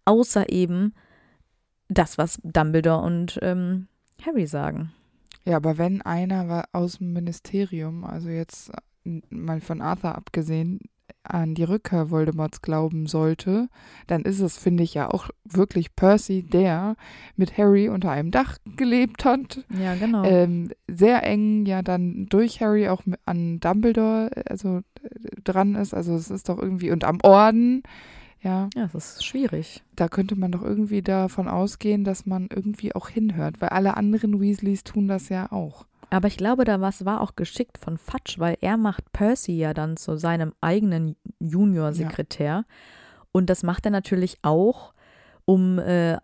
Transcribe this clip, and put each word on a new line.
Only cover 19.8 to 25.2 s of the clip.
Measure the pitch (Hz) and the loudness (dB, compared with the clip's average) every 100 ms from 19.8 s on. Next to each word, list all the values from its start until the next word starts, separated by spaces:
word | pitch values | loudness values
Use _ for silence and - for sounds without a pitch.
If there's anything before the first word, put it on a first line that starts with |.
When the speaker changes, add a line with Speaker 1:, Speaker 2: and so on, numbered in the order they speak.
| 185 | -2
Speaker 1:
genau. | 180 220 226 | -2 0 2
Speaker 2:
Ähm, | 190 180 175 175 170 - - | 4 6 4 0 -4 -10 -10
sehr | 175 208 247 | 4 6 6
eng | - 208 214 214 | 2 2 2 2
ja | 202 190 | 0 0
dann | 185 180 175 - 190 | 0 0 0 -4 2
durch | 196 233 - | 2 2 2
Harry | 220 214 202 | 2 2 2
auch | 185 - | 0 -2
mi-, | 175 | -4
an | - 175 170 165 | -4 -2 -2 -2
Dumbledore, | 170 202 233 226 220 220 220 - | 0 2 2 2 2 0 -2 -6
äh, | - | -8
also, | 190 196 180 - - | -6 -4 -4 -6 -16
äh, | - 220 | -18 -16